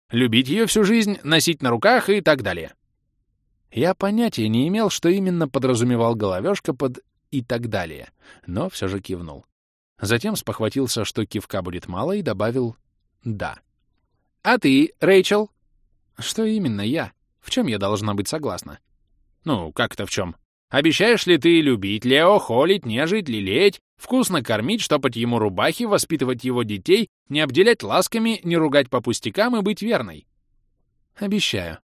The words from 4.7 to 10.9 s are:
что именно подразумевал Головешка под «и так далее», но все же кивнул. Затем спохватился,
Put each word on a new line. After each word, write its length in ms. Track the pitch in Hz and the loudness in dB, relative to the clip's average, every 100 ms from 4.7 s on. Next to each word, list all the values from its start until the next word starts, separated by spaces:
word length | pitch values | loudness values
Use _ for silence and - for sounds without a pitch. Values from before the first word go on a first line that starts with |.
| 208 214 | 0 -2
что 180 | - 170 | 0 0
именно 400 | 196 185 175 151 | 2 0 0 0
подразумевал 640 | 135 127 120 123 123 117 | 0 0 2 2 2 2
Головешка 580 | 113 101 92 143 202 - | 2 0 0 -2 -2 -4
под 280 | 135 135 127 _ _ - | -4 -4 -6 _ _ -8
«и 100 | 139 | -6
так 260 | 120 120 120 | -4 -6 -4
далее», 440 | 104 85 78 - _ _ - - | -6 -6 -10 -18 _ _ -20 -8
но 240 | 92 180 | -6 -6
все 160 | - 95 | -6 -6
же 140 | 98 | -6
кивнул. 440 | - 92 85 71 - _ _ _ _ - | -8 -10 -10 -16 -20 _ _ _ _ -8
Затем 360 | 101 117 202 202 | -2 -2 -2 -6
спохватился, 680 | - 101 110 139 127 | -6 -4 -2 -2 -2